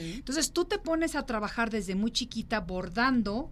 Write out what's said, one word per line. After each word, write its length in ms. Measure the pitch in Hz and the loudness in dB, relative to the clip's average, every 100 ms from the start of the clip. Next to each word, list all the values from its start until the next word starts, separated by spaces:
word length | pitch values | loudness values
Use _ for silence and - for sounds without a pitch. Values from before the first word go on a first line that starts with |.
| 165 226 | -4 -6
Entonces, 380 | - 294 - | -4 0 0
tú 120 | - - | 0 0
te 140 | 415 | 0
pones 360 | 320 330 330 294 | 0 0 0 -2
a 100 | 277 | -2
trabajar 440 | 220 202 - 226 | -2 -2 0 0
desde 260 | 220 180 190 | 0 0 0
muy 160 | 226 | 0
chiquita 500 | - 240 220 - 214 | 0 -2 -4 -2 -2
bordando 920 | 175 185 180 185 254 247 202 214 320 | -2 -4 -2 2 4 6 4 0 -2